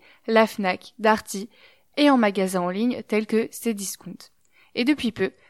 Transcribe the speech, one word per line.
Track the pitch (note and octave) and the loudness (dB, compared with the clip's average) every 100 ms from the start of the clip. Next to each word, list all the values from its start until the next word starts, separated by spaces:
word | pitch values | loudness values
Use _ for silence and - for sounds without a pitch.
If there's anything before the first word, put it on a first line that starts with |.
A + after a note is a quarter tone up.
| _ _ - | _ _ 0
la | A3 A3 | 4 2
Fnac, | - F#3+ F#3 - - | 0 -4 -4 -8 -2
Darty, | G#3+ G#3+ - G3 A3+ _ - _ _ - | 2 2 -2 -10 -12 _ -20 _ _ 2
et | D4 | 4
en | C4 | 4
magasin | G#3 G3+ F#3 F#3+ | 2 0 -2 -2
en | F3 | -2
ligne | F#3+ A#3+ A#3 - | -2 -2 -4 -2
tels | G#3+ A3 | -2 0
que | A3 - | -2 -2
Cdiscount. | - A#3 G3+ F#3+ - - - - _ _ _ _ - | -6 -6 -6 -8 -12 -14 -18 -20 _ _ _ _ -2
Et | B3 | 0
depuis | D4+ A#3+ | 0 -2
peu, | - F#3+ - | -2 -4 -6